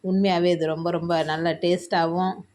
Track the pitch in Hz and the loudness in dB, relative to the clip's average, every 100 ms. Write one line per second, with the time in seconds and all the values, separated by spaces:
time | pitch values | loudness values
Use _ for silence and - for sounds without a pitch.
0 | 185 190 196 175 175 170 160 160 170 170 | 0 2 2 4 2 2 0 -2 -2 -2
1 | 170 165 156 156 170 165 175 180 - 180 | 0 -2 0 -2 -2 0 0 0 0 -2
2 | 165 175 185 185 - | 0 0 -2 -4 -14